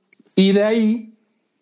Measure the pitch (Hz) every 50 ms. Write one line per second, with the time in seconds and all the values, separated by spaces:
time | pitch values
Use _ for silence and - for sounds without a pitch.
0 | _ _ _ _ _ _ _ 190 190 196 196 202 208 214 226 233 220 214 226 240
1 | - - - _ _ _ _ _ _ _ _ _